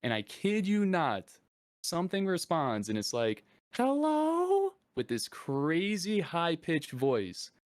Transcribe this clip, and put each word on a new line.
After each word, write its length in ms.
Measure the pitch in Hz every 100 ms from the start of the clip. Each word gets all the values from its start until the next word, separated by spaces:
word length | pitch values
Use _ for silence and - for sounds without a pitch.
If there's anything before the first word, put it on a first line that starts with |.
And 100 | 123
I 100 | 113
kid 440 | 104 - 196 208 190
you 200 | 208 202
not, 380 | 185 151 104 - - _ _ _ _
something 440 | - 170 180 196 196
responds, 600 | 180 - 165 139 110 101
and 100 | 107
it's 140 | 104
like, 320 | 123 117 110 - _ _
Hello? 1000 | - 254 277 302 302 311 330 359 392 392 - _ -
with 120 | 123
this 200 | 120 -
crazy 920 | - - 135 143 165 196 208 185 214
high-pitched 720 | 165 170 170 165 165 165 143
voice 640 | 127 135 127 98 90 - _